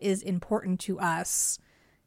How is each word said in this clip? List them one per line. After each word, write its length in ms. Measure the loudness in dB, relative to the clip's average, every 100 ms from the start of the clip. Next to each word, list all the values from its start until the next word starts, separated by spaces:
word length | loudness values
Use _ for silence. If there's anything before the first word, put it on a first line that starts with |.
is 180 | 0 0
important 580 | 0 -2 0 -2 0 -2
to 180 | -2 -2
us 600 | 0 0 0 0 0 -2 _ _ _ _